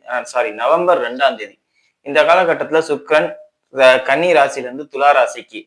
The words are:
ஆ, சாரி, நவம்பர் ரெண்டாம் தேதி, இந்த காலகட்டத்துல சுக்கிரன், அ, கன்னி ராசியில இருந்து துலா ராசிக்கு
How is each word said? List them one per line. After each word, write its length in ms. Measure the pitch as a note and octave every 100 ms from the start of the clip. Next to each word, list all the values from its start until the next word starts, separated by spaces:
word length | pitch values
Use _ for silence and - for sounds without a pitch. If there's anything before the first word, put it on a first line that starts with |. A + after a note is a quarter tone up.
| -
ஆ, 120 | B2
சாரி, 280 | A#2 B2+ A#2
நவம்பர் 500 | G#2+ B2 E3 F3+ E3+
ரெண்டாம் 340 | A#2+ B2+ C3+ A2+
தேதி, 240 | G#2+ _ _ _ _ _
இந்த 200 | C#3 D3
காலகட்டத்துல 600 | D3+ F3 E3+ D3 C#3+ D#3 D#3+
சுக்கிரன், 380 | C#3 - D#3 F3 - - _ _ C3
அ, 200 | C3 B2+
கன்னி 300 | B2+ C#3 F3
ராசியில 360 | D#3+ C#3 C#3 B2
இருந்து 200 | C3 D3
துலா 200 | C3+ C#3+
ராசிக்கு 500 | C#3 A#2+ B2 G#2+ A2